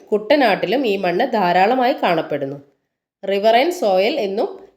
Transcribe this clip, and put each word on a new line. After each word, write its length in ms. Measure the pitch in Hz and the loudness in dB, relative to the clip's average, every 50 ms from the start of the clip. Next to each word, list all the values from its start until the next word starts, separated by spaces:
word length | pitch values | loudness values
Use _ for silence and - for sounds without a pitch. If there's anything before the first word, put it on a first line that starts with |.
| - | -6
കുട്ടനാട്ടിലും 760 | - 214 208 214 - 277 302 262 226 190 180 180 170 208 277 277 | -4 -4 -4 0 2 2 4 4 4 2 0 0 -2 -2 -2 0
ഈ 100 | 226 196 196 | -2 -2 -2
മണ്ണ് 300 | 190 180 170 185 254 277 | -2 -2 0 0 0 0
ധാരാളമായി 680 | - 214 190 175 175 180 185 208 247 262 247 240 302 | 0 0 0 2 2 4 4 4 2 2 2 0 0
കാണപ്പെടുന്നു. 600 | - - 202 175 160 151 - 156 139 139 139 139 139 - _ _ _ _ _ _ _ _ _ _ _ - | 0 0 0 0 0 -2 -4 -6 -6 -6 -6 -8 -12 -14 _ _ _ _ _ _ _ _ _ _ _ -8
റിവറൈൻ 480 | 190 196 202 196 220 226 240 277 339 | -4 -4 0 2 2 4 4 2 0
സോയിൽ 440 | 349 - 240 208 190 185 190 226 320 285 | -2 -2 -2 0 2 2 2 0 0 -2
എന്നും 300 | 220 196 190 208 311 403 - - - - _ | -4 -4 -4 -4 -4 -6 -6 -12 -20 -20 _